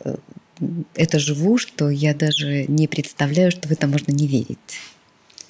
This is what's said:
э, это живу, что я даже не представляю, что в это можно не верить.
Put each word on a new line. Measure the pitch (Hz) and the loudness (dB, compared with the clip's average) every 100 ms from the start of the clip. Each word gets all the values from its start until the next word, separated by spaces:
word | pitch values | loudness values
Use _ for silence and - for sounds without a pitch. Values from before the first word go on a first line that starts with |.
э, | - - - - _ - 165 170 151 - | -8 -8 -12 -20 _ -6 -4 -4 -8 0
это | 165 156 | 2 2
живу, | 143 147 175 240 | 0 0 2 2
что | - - 147 | 0 -2 -2
я | 143 151 | 2 0
даже | 147 156 147 147 143 139 | 2 0 0 -2 -2 0
не | 151 151 | 2 2
представляю, | - 143 - 143 151 185 | 0 -6 -2 0 4 2
что | 175 151 | 2 -2
в | |
это | 156 143 | 0 2
можно | 147 143 | 0 0
не | 143 147 | 0 2
верить. | 135 117 - - - - - _ _ _ - - | 0 -2 -8 -12 -16 -16 -20 _ _ _ -20 -8